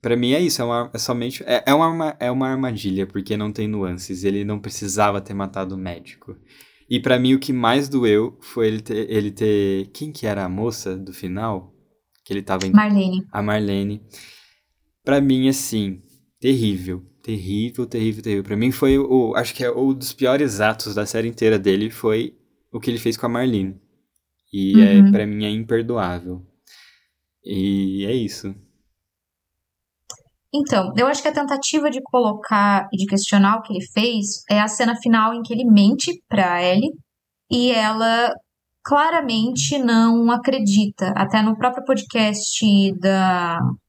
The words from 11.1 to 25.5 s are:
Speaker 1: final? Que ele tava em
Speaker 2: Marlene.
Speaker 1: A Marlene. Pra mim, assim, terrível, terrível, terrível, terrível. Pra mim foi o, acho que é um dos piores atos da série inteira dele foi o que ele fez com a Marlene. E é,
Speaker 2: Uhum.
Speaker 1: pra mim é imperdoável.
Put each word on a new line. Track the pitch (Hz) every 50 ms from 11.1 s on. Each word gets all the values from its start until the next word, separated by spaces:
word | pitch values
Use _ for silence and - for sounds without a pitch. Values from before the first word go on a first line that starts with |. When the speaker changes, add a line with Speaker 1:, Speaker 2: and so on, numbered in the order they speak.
| 90
Speaker 1:
final? | - - 92 90 98 110 113 104 92 92 - _ _ _ _ _ _ _ _ _ _ _
Que | - 196
ele | 202 196
tava | - 190 190 190
em | 190 190
Speaker 2:
Marlene. | 208 214 208 208 202 190 185 185 185 - -
Speaker 1:
A | - 104
Marlene. | 101 104 104 107 107 101 101 101 101 101 104 104 - _ - - - - - - _ _ _ _ _ _ _ _ _ _ _ _ _
Pra | - 139 143
mim, | 139 139 131 131 131
assim, | 135 135 135 - - 113 110 104 98 95 95 - _ _ _ _ _ _ _
terrível, | - 127 135 123 113 107 98 90 90 92 90 92 90 _ _ _ _
terrível, | - 113 101 90 95 101 104 110 120 117 - 123
terrível, | 120 120 117 110 110 107 104
terrível. | - 113 104 98 98
Pra | - 107
mim | 104 117 127 127
foi | - 147 135 135 139
o, | 139 131 127 131 123 110 -
acho | - 120 - -
que | - 127
é | 120
um | 120 - 131 135 135
dos | 131 131 -
piores | - - 131 127 131 139 147 127 104 98
atos | 107 110 110 110 - 110 101
da | 104 104
série | 98 - 113 113 117
inteira | 113 113 113 110 110
dele | 101 95 101 95 98 107 113
foi | 113 - - 113 107 110 117 - - _ _ _ _ _ _ _ -
o | -
que | - 131
ele | 117 113
fez | 110 120 113
com | - -
a | 117
Marlene. | 117 120 127 127 117 101 95 95 95 95 _ _ _ _ _ _ _ _ _ _ _ _ _ _
E | - - - 98 - 220
é, | - 98 98 101
Speaker 2:
Uhum. | - -
Speaker 1:
pra | 101 101 107
mim | 104 104 104 107
é |
imperdoável. | 104